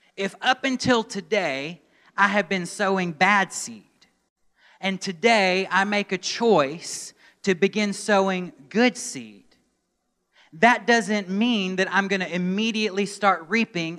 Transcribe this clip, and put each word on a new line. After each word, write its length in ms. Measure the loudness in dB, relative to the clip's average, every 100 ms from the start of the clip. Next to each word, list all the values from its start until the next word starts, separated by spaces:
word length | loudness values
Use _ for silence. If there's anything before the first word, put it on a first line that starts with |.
| _ -8
If 200 | -8 -2
up 220 | -2 0
until 400 | -2 -2 2 2
today 760 | 0 -8 -4 -2 -2 -4 -8 -12 _ _ _ 0
I 120 | 2
have 200 | 2 0
been 180 | -4 -4
sowing 440 | -2 0 0 -2
bad 420 | 0 2 4 0
seed, 300 | -6 -12 -14 _ _ _ _ _ _ _ _ _ _
and 200 | -4 -4
today 680 | -6 0 2 4 4 2 0
I 100 | 0
make 300 | 0 -2 -2
a 60 | -6
choice 960 | -6 0 4 4 4 -4 -12 -14 -14 -20 _ _
to 140 | -2 0
begin 360 | 0 0 -4
sowing 600 | -4 2 2 2 -2 -6 -14 -6
good 280 | 2 2 0
seed, 600 | -10 -12 -16 -20 _ _ _ _ _ _ _ _ _ _ _
that 340 | 2 4 4 2
doesn't 420 | 2 2 -4 -2
mean 480 | -2 0 0 -2 -2
that 160 | 0
I'm 140 | 0 0
gonna 220 | -2 -2
immediately 760 | -2 -2 0 -2 -2 -2 -2 -4
start 400 | 0 0 0 -2
reaping 500 | -2 -2 -4 -6